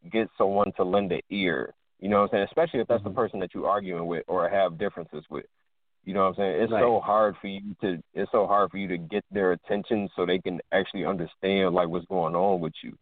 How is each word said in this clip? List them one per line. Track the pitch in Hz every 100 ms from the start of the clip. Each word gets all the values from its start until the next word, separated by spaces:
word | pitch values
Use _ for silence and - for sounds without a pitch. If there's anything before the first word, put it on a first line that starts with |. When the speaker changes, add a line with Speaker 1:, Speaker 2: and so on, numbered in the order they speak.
| 85
Speaker 1:
get | 113 107 _
someone | 98 98 101 -
to |
lend | 92 101 98
an | 85 -
ear. | 101 92 71 - - _ _
You | 95
know | 104
what |
I'm | 101
saying? | 104 98
Especially | - 165 131
if | 110
that's | 117
the | 104
Speaker 2:
Mm-hmm. | 95
Speaker 1:
person | 110 101
that | 90
you're | 101 80
arguing | 101 98 85 85
with | 85 -
or | 92 85
have | 98 92 82
differences | 101 - 82 78 76
with. | 71 - _ _ _ _ _
You | - 95
know |
what | 95
I'm | 90
saying? | 98 87
It's | 113
Speaker 2:
Right. | 110
Speaker 1:
so | 117 110
hard | - 104 107 95
for | 101
you | 98 101 98
to, | 104 87 - 80
it's | 101
so | 117 98
hard | 101 95
for | 95
you | 98
to | 90
get | 82 101 -
their | 98 95
attention | 87 - 101 - 110 98 -
so | 90
they | 92
can | 92 87 -
actually | 92 95 101 80
understand, | 95 82 - 95 98 95 87
like, | 85
what's | 87 82
going | 92 82 85
on | 98 92
with | 80 -
you. | 60 55